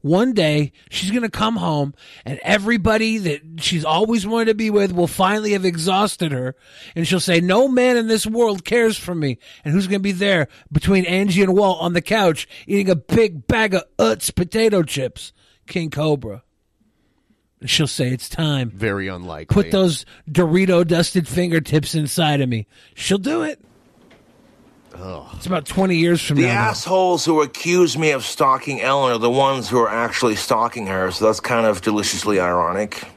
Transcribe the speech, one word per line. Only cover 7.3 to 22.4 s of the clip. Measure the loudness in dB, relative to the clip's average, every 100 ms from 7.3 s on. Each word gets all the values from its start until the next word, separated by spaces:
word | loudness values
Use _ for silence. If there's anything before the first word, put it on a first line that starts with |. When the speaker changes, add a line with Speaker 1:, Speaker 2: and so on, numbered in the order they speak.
| 2
Speaker 1:
"No | 4 4 4
man | 4 4 2
in | 2
this | -2 0
world | 0 0 0 -2
cares | 2 2 0
for | -6
me." | -4 -2 -4 -12 -12
And | 0
who's | 0 0
gonna | -2
be | -2
there | 0 2 2 0 -6 _
between | -2 2 2 2
Angie | 0 2 4
and | 4 4
Walt | 4 2
on | 0
the | -2
couch | 0 2 2 0 -8 -16 -2
eating | 0 2
a | 0
big | 2 2 2 0 -4
bag | 0 0
of | 0 -4 0
Utz | 0 0 -4
potato | -4 -2 0 2 2
chips? | 0 -2 -6 -8 -20 _ _ _ -10
King | -6 -6
Cobra. | -2 -2 -2 -4 -14 _ _ _ _ _ _ _ _ _ _ _ _
And | -4
she'll | 0 0
say, | -2 -4
"It's | -4 -8
time. | -6 -2 -2 -4
Speaker 2:
Very | -4 -4 -4 -6
unlikely. | -8 -10 -12 -2
Speaker 1:
Put | 0 2
those | 2 0 0 -10 -20 -4
Dorito-dusted | 0 2 2 4 4 4 2 2 0 -2
fingertips | -2 0 0 0 0 0
inside | -4 -2 0 0 0